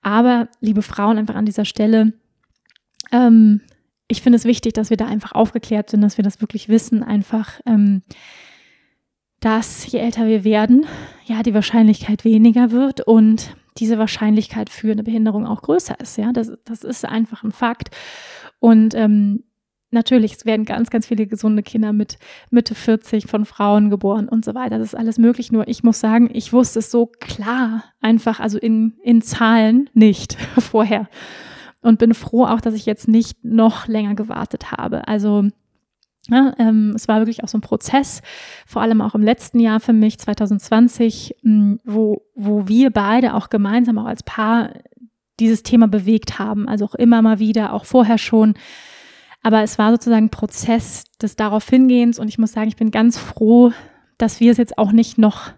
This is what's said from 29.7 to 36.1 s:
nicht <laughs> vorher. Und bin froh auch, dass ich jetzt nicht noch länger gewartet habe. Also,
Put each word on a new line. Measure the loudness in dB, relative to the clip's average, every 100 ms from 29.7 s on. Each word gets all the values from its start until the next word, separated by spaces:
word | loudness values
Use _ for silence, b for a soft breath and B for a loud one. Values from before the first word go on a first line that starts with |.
| 2 2
nicht | 4 4 4 -6 -14 -4
<laughs> | -4
vorher. | -2 -2 0 -2 -6 B B B B B B _
Und | 2 4
bin | 4
froh | 0 -2 0 0
auch, | 0
dass | -4
ich | -6 -6
jetzt | -4 2
nicht | 2 0 -10
noch | -2 2 2 0 -6
länger | -4 -4 -6
gewartet | -6 -8 -10 -12 -12
habe. | -10 -8 -8 -4
Also, | -2 0 0 0 -4 _ _ _ _ _